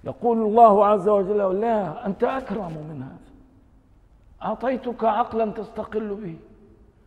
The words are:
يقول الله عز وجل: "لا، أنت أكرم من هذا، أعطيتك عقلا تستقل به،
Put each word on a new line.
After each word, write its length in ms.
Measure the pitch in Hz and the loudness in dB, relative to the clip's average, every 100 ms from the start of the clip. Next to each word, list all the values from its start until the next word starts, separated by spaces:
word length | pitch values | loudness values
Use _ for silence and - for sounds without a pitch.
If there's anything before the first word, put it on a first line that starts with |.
| - | -12
يقول 300 | - 240 226 | -4 0 0
الله 480 | 220 220 233 202 202 | 2 6 8 8 6
عز 220 | 214 180 | 4 4
وجل: 520 | 208 185 208 196 185 | 2 2 0 0 0
"لا، 440 | 233 220 180 151 233 | 0 -2 -2 -6 -8
أنت 180 | 196 | -2
أكرم 500 | 247 262 262 214 180 156 151 | -2 -2 -6 -8 -8 -10 -12
من 140 | 151 | -12
هذا، 280 | 135 170 - - _ _ _ _ _ _ _ _ _ - | -14 -16 -20 -20 _ _ _ _ _ _ _ _ _ -12
أعطيتك 600 | 185 220 247 254 247 226 | -8 -6 -4 -4 -6 -2
عقلا 480 | 220 214 240 220 220 | -2 0 -2 -2 -4
تستقل 640 | 196 196 - 208 214 214 202 | -4 -12 -10 -8 -6 -6 -8
به، 200 | 202 160 - - - - - _ | -10 -14 -20 -20 -20 -20 -20 _